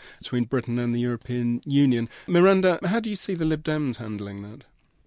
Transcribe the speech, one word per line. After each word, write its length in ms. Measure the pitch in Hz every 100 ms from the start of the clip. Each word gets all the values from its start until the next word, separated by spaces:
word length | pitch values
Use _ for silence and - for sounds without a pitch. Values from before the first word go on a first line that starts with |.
| - -
between 240 | - 123
Britain 340 | 117 131 120 120
and 160 | 120
the 60 | 120
European 600 | 123 120 - 123 120 120 -
Union. 440 | 139 143 120 117 - -
Miranda, 520 | 175 185 190 185 170 175
how 140 | 226
do 100 | 226
you 60 | 208
see 180 | -
the 120 | 175 160
Lib 180 | 156
Dems 340 | 156 151 143 113
handling 440 | 110 104 101 101
that? 220 | 101 131 - _ _ _